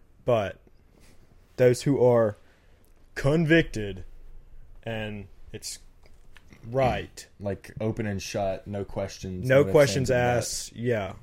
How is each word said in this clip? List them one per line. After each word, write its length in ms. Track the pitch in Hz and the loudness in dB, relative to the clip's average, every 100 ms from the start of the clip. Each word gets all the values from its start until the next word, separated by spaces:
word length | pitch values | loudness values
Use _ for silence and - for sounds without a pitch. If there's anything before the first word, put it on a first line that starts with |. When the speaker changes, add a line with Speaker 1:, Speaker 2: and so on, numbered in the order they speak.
| - _ | -20 _
Speaker 1:
But 340 | - 117 98 - _ _ _ - - - - - _ - | 0 0 0 -8 _ _ _ -20 -20 -20 -20 -20 _ 4
those 240 | 123 120 | 4 4
who 200 | 143 131 | 2 4
are 320 | 123 120 110 - - _ _ _ _ - - | 6 6 4 -2 -14 _ _ _ _ -20 -18
convicted 920 | - 139 160 156 165 160 - 101 95 - - - - - - - - | -4 0 2 4 4 4 -2 -6 -10 -14 -16 -18 -18 -18 -20 -18 -14
and 460 | 113 110 107 104 95 - - | -8 -8 -8 -10 -14 -18 -16
it's 260 | 110 - - - - - - - - - - 113 | -14 -12 -14 -18 -20 -20 -20 -20 -20 -20 -20 -6
right. 580 | 127 127 104 - - - - | 0 2 0 -6 -16 -20 -10
Speaker 2:
Like, 340 | 101 95 - - | -8 -8 -10 -6
open 260 | 110 110 107 | -4 -2 -4
and 140 | 98 | -4
shut, 460 | - 107 101 110 - | -6 -4 -4 -4 -6
no 180 | 101 | -8
questions, 640 | 95 - 98 - 95 92 127 | -6 -6 -8 -8 -10 -4 4
Speaker 1:
No 120 | 135 | 4
Speaker 2:
no 60 | 120 | 6
ifs, 20 | |
Speaker 1:
questions 380 | 151 143 143 127 | 6 4 2 0
Speaker 2:
ands, 0 | |
and 260 | 123 123 120 | 2 2 0
buts. 280 | - - - | -2 -8 -10
Speaker 1:
asked. 60 | - | -6
Yeah, 360 | 120 113 95 - | -2 -2 -4 -10